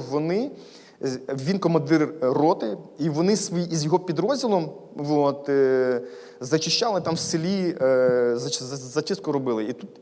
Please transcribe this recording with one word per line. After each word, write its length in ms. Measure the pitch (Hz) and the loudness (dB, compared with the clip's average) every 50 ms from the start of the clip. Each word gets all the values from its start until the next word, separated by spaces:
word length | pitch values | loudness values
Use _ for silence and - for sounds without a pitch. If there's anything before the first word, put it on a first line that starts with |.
| 135 123 | 0 -2
вони, 420 | 135 151 156 165 180 208 254 294 - - - - - - - - - - | -4 -2 0 0 0 0 -2 -4 -6 -12 -20 -20 -20 -20 -20 -20 -14 -8
з-, 180 | - 135 127 127 - - 135 135 131 | -6 -6 -6 -6 -6 -8 -6 -4 -2
він 140 | 156 196 196 | -2 -2 0
командир 540 | 196 170 170 160 143 135 160 156 151 131 - - | 2 2 2 2 2 4 4 4 4 2 -2 -2
роти, 560 | 127 127 139 147 147 160 190 - 123 110 101 - - - - - | 0 0 2 4 4 4 2 2 0 -6 -6 -6 -10 -14 -8 -4
і 100 | 143 165 | -2 -2
вони 260 | 143 151 170 190 220 | 0 2 4 4 4
свій, 280 | 196 - - 175 175 175 | 2 0 -2 -2 -2 -2
із 220 | 170 165 165 147 | -2 -2 -2 0
його 140 | 156 170 175 | 2 2 2
підрозділом, 720 | 175 - 165 160 175 220 285 262 - 233 202 180 160 151 - - - - - | 0 0 -2 0 0 0 0 0 0 2 2 2 0 -2 -8 -14 -18 -16 -10
вот, 540 | - 147 143 151 147 143 139 139 143 - - | -8 -2 2 2 4 4 2 2 -2 -2 0
е, 520 | 139 139 135 131 131 131 127 127 127 120 123 - - - - - - - | 2 4 4 4 4 4 2 2 0 -2 -2 -8 -14 -16 -18 -18 -14 -10
зачищали 600 | 123 131 151 156 156 170 - - 233 233 208 180 | -6 0 0 0 0 0 0 0 0 0 0 -2
там 140 | 170 180 165 | 0 -2 -2
в 40 | 170 | -2
селі, 560 | - - - 165 160 180 202 196 185 175 - - | -2 -2 -2 -2 0 0 0 0 0 -2 0 0
е, 540 | 131 131 131 127 127 127 123 123 120 120 120 | 2 4 4 4 4 4 4 4 2 2 0
зач-, 280 | 120 120 123 - - 131 | 0 -2 -4 -6 -6 -6
за-, 140 | 127 139 135 | -8 -10 -10
зачистку 540 | 127 131 - 151 151 - 196 190 - 156 | -10 -6 -4 -4 -2 -2 -4 -4 -2 -2
робили. 320 | 147 139 131 131 117 110 107 | -2 -2 0 0 -2 -2 -2
І 100 | 107 123 | -4 -6
тут, 160 | - - - - - | -8 -10 -18 -18 -16